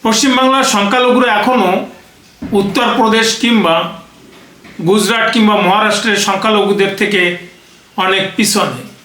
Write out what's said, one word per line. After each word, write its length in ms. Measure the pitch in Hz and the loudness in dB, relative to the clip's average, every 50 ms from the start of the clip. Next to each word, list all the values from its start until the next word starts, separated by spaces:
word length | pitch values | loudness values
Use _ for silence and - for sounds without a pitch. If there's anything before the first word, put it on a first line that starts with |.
পশ্চিমবাংলার 600 | - 226 220 - - 269 254 254 262 262 269 269 254 | 0 0 0 2 0 2 2 2 2 2 2 2 0
সংখ্যালঘুরা 680 | 262 - 208 202 202 247 254 247 247 233 254 254 240 | 0 0 0 0 0 0 0 2 2 2 2 2 2
এখনও 540 | 214 208 208 240 254 240 196 180 - - - - - - - - - - - - - _ - - | 2 2 2 2 2 2 2 0 0 -2 -4 -10 -16 -20 -20 -20 -20 -20 -20 -20 -20 _ -10 -2
উত্তরপ্রদেশ 840 | - 196 196 202 170 - 240 220 202 - 226 214 214 226 226 220 - - | -2 0 0 0 -2 -2 -2 0 0 0 0 2 2 2 0 0 -2 -2
কিংবা 640 | - 240 233 220 180 165 160 180 175 175 - - - - - - - - - - - - - - - - - - 170 | 0 0 2 2 2 2 0 0 -2 -6 -10 -14 -20 -20 -20 -20 -20 -20 -20 -20 -20 -20 -20 -20 -20 -20 -14 -6 0
গুজরাট 460 | 165 196 214 202 190 233 226 226 226 | 2 2 2 2 0 0 0 -2 0
কিংবা 240 | - - 214 208 208 | 2 2 2 2 2
মহারাষ্ট্রের 600 | 208 180 180 190 214 220 208 208 208 - 226 202 | 2 2 2 2 2 0 0 -2 -2 -2 -2 -2
সংখ্যালঘুদের 800 | 196 - 202 196 190 - 220 214 208 196 202 202 202 196 196 196 | -2 -2 -2 -2 -2 0 0 0 2 2 0 0 0 0 -2 0
থেকে 420 | - 220 208 202 185 180 175 180 175 - - - - - - - - - _ - | -4 -4 -2 0 0 0 0 -2 -6 -12 -20 -20 -20 -20 -20 -20 -20 -20 _ -6
অনেক 340 | - 185 185 190 190 190 196 - | -4 -2 -2 0 -2 -2 -4 -2
পিছনে। 460 | - 214 202 - 208 175 151 127 123 - - - - | -2 -2 0 0 -2 -2 -2 -6 -10 -14 -18 -20 -20